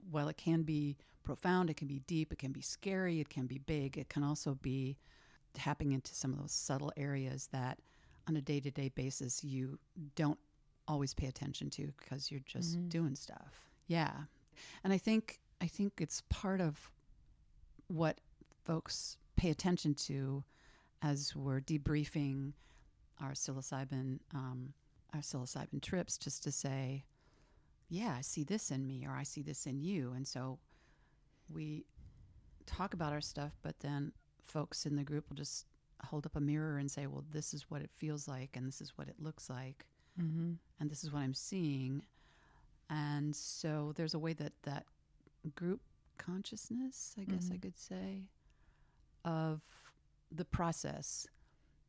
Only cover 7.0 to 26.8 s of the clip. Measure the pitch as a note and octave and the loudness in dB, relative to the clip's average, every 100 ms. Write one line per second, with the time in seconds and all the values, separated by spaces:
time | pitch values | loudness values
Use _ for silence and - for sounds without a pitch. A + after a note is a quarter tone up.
7 | C#3+ C#3 C3 C3+ - C3+ B2+ - - - | 0 0 0 -2 -4 -2 -2 -2 -10 -20
8 | - - - D#3 C3+ C#3+ C#3 C#3 C3+ C#3 | -20 -8 0 0 2 2 0 0 0 0
9 | C3 - B2+ - C#3+ C3 C3 D3 _ - | -2 0 -2 -2 0 0 -2 -4 _ -10
10 | D3 - D3+ - - _ _ _ - D3 | -4 2 4 2 -4 _ _ _ 0 2
11 | C#3 - C3 - C#3 - D3 - D3 - | 2 0 -2 -2 -4 -2 -4 -4 -4 -6
12 | - C3+ C#3+ C#3 - - E3+ E3+ F3 E3 | -8 -4 -2 -4 -4 -2 0 0 2 2
13 | D#3+ - - - - - - - - E3 | 2 2 -4 -12 -14 -18 -20 -8 2 4
14 | D#3 C#3+ D3+ - - - - - F#3+ F#3+ | 4 0 -8 -14 -20 -18 -16 -2 4 6
15 | A3 A3 - - _ - F3 - G3+ - | 8 6 4 -4 _ -2 0 2 0 2
16 | D#3+ - - - G3 F#3+ E3 D3 - - | -2 0 0 0 2 4 4 2 -6 -20
17 | - - - - - - - - - D#3+ | -20 -20 -20 -20 -20 -20 -20 -14 -4 2
18 | D#3+ - - - - - - E3 - - | 4 2 -6 -20 -20 -8 0 0 0 -4
19 | - - - - F3 D3+ F#3 F3 D3+ C#3+ | -4 -8 -14 -2 0 2 4 4 4 2
20 | - C#3 C3+ C#3 - - - - - - | 0 -2 0 -2 -6 -14 -20 -20 -20 -2
21 | D3+ C#3 C#3 D3 C#3 C3+ C3+ D#3 D3+ D3+ | 0 2 0 -2 0 0 2 2 4 2
22 | D3 D#3 C#3 C3+ C#3 - - - - - | 2 2 2 0 -2 -6 -14 -20 -20 -20
23 | - - C#3 C3+ - C3+ C3+ C3+ C3+ C3+ | -20 -8 -6 -4 -2 -4 -2 -2 -2 0
24 | C3 C3+ - C#3+ C3 B2+ C3 - _ - | 0 -2 -4 -6 -4 -4 -8 -12 _ -20
25 | - D3+ - C#3 B2+ C3 - C#3+ - F#3 | -6 -4 -2 -2 -2 -4 -4 -4 0 0
26 | - - C#3 - D3 - C#3 C3+ | 2 -2 -4 -4 -2 -2 0 0